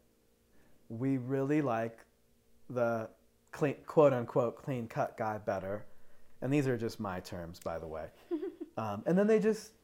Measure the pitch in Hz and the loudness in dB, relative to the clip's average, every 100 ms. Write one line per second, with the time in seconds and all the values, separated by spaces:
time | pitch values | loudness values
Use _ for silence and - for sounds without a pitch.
0 | _ _ _ _ _ - - - _ 113 | _ _ _ _ _ -20 -20 -20 _ -4
1 | 135 135 123 135 135 151 139 113 117 - | 0 0 0 0 2 2 2 0 -2 -6
2 | - _ _ _ _ - - 123 117 113 | -20 _ _ _ _ -20 -8 0 2 2
3 | 113 - _ _ _ - 147 127 - - | -4 -12 _ _ _ -2 0 0 0 8
4 | 147 127 120 147 120 - - 131 117 - | 8 8 2 2 0 -2 -6 -4 -4 -2
5 | - - 110 107 104 98 92 104 - - | -4 -2 -4 -2 -2 -2 -2 -6 -8 -12
6 | - - - - 127 147 135 120 113 - | -14 -14 -16 -8 0 2 2 0 -2 -4
7 | 104 92 - 92 85 90 - 82 80 78 | -4 -6 -8 -10 -10 -8 -6 -6 -6 -10
8 | 80 - - 330 349 - 302 - 110 101 | -10 -14 -8 -6 -6 -10 -12 -6 -4 -4
9 | - 175 208 220 202 214 - - | 0 2 4 4 4 0 -6 -20